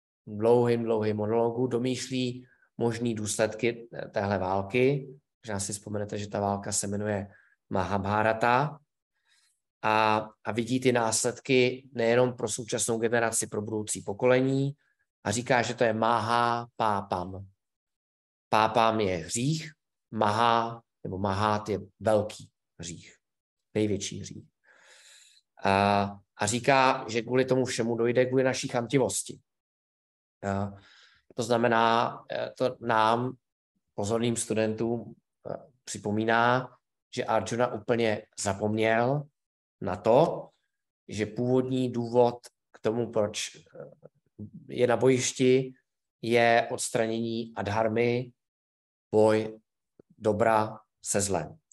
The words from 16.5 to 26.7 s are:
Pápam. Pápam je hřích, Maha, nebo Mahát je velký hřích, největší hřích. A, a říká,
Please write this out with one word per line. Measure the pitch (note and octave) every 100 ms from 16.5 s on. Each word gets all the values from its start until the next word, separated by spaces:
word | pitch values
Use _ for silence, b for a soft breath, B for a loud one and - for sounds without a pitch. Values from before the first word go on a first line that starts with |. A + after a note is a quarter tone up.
| A#2+ A#2+ -
Pápam. | A2 G2+ G2 F#2+ F2+ F#2+ G2 _ _ _ _ _ _ _ _ _ -
Pápam | A2 A2 A#2 A2+ A2
je | G2 F2+
hřích, | D#2+ A#2+ C3+ D#3 D#3 - _ _ _
Maha, | A2 G#2+ G#2+ A#2 A#2 A#2 B2 _ _
nebo | G#2 F#2
Mahát | G2 F#2+ G#2+ G#2 -
je | F#2+ - -
velký | G2+ G#2+ G#2 - - _ _ -
hřích, | E2 E2 - _ _ _ _ _ _
největší | G#2+ G#2+ G2+ - G2+
hřích. | G2 - - _ b b b b b b b b _ -
A, | G2 G2 G2+ G2+ G2+ G2+ _ -
a | G#2
říká, | A#2+ B2